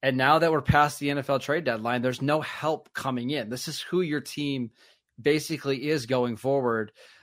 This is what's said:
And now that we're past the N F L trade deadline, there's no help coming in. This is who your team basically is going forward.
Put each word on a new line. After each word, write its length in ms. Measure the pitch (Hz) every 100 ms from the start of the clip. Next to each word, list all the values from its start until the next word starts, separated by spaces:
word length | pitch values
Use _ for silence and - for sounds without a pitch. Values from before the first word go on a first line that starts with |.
And 140 | 135 131
now 240 | 131 160
that 140 | 165
we're 80 | 156
past 380 | 135 147 147 -
the 100 | 143
N 80 | 143
F 120 | 135
L 100 | 135
trade 260 | - 160 139
deadline, 360 | 113 113 123
there's 200 | 127 123
no 180 | 139 151
help 540 | 139 - 151 151 -
coming 380 | - 139 123 123
in. 180 | 147 107
This 180 | 123 -
is 140 | 139
who 180 | - 175
your 220 | 170 147
team 500 | 143 - 143 135 117 _ - _ _ -
basically 680 | 143 151 143 151 139 135 147
is 160 | 156 120
going 320 | 131 120 110
forward. 560 | 135 139 123 113 107 _ - -